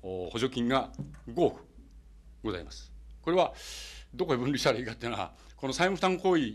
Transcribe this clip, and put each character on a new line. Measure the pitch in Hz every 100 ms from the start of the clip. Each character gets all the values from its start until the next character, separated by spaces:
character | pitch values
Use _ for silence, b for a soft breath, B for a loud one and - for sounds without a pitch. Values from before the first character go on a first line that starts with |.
お、 | 95 92 90
補 | 117
助 | 131
金 | 127 120
が | 135 - - - - -
五 | 120 151
億 | - - - - - - - - -
ご | 110
ざ | 90
い | 80
ま |
す。 | - - - - -
こ | -
れ | 180
は | 165 - B B B B B
ど | 123 143
こ |
へ | 127
分 | 131
類 | 139
し |
た | 156
ら | 117
い |
い | 117
か |
っ | 113
て | 117
い |
う |
の | 104
は、 | 90 - B B
こ | 135
の |
債 | 131 185
務 | 180
負 |
担 | 190 185
行 | 190 170
為 | 120